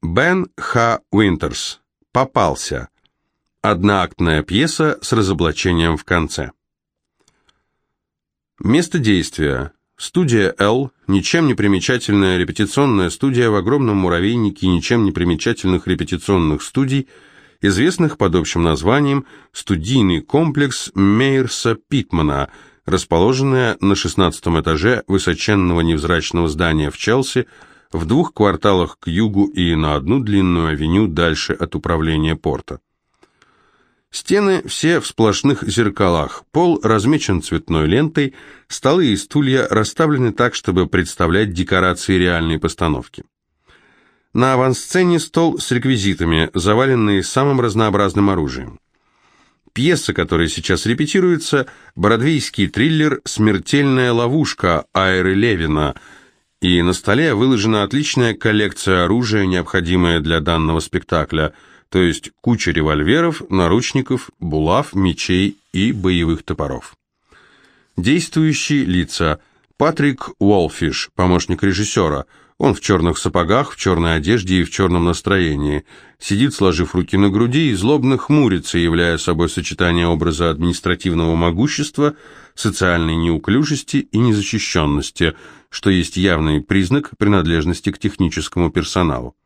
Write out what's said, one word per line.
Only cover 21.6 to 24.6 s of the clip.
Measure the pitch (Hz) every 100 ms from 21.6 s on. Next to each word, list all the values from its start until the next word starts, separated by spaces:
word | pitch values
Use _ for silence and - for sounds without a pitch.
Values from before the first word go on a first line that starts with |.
| 117
Питмана», | 110 _ 143 104 85 78 69 69 - - _ -
расположенная | 85 - 85 101 131 135 131 123 -
на | 98
шестнадцатом | 98 90 90 87 - -
этаже | 80